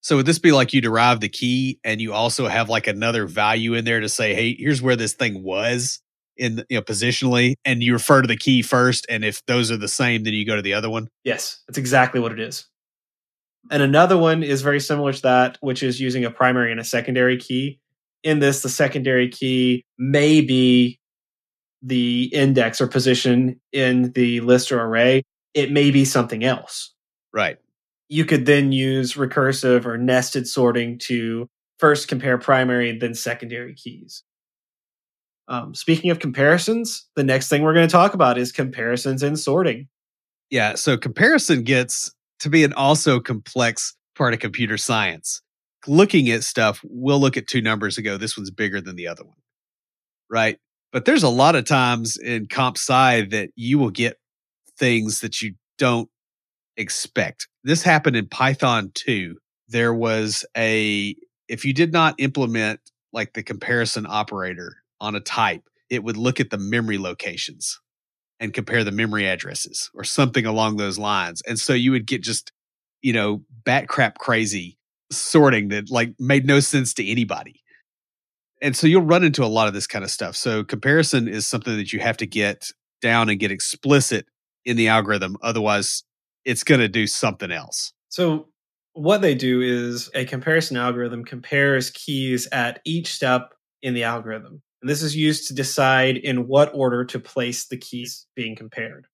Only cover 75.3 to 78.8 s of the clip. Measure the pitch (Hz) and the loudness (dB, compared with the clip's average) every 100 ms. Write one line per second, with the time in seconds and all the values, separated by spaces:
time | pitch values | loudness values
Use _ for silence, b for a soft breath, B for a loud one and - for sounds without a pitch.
75.3 | 160 143 117 104 104 104 127 117 107 127 | 6 6 4 0 -4 -2 -2 -2 -4 2
76.3 | 139 131 139 135 143 123 - 98 113 113 | 2 4 4 4 0 -2 -4 -4 -2 -2
77.3 | 80 - _ _ b b _ _ _ _ | -4 -10 _ _ b b _ _ _ _
78.3 | _ _ _ 143 131 | _ _ _ -4 2